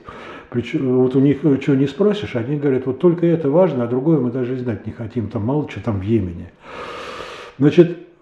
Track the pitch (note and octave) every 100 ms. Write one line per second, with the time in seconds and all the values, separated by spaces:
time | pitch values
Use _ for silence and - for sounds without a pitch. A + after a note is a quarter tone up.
0 | - - - - - A#2+ - D#3 C3 B2+
1 | B2+ C3+ C#3 C3 D#3+ C3 - C3+ C#3 -
2 | G3+ G3 - A#2+ A#2 D3 C#3+ B2+ C3 B2
3 | F3+ E3 E3+ D#3+ C#3 D#3+ F#3 B2+ A#2 B2+
4 | D#3 D3+ B2 B2+ B2 C3 B2 G2+ A2 -
5 | A2 B2 G2 A2 G#2+ D3 C#3 G2+ A#2 G2
6 | G2 A2+ F#2 F2 F2 - - - - -
7 | - - - - - - C#3+ F3 E3 -
8 | - _